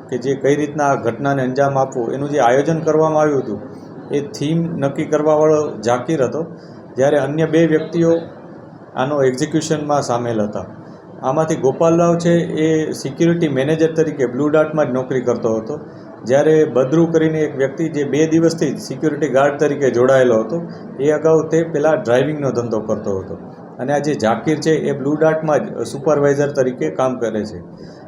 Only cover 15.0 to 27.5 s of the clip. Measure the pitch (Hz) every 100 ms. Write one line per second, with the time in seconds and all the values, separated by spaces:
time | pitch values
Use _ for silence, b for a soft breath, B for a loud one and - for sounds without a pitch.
15 | 131 131 120 117 110 110 107 151 - B
16 | B B 95 135 147 156 147 120 139 160
17 | 165 165 160 156 151 131 135 - 160 143
18 | 131 135 160 160 165 160 151 - - -
19 | 156 143 151 127 143 143 147 139 135 113
20 | 127 135 127 110 113 170 170 B B -
21 | 139 151 156 160 143 160 165 160 151 156
22 | 107 120 139 151 139 117 120 107 107 107
23 | - 95 92 95 - B B - 127 143
24 | 143 131 107 110 - 151 151 151 143 139
25 | 131 151 156 156 156 143 - - 117 143
26 | 156 147 143 139 143 139 127 123 151 -
27 | 131 120 113 107 101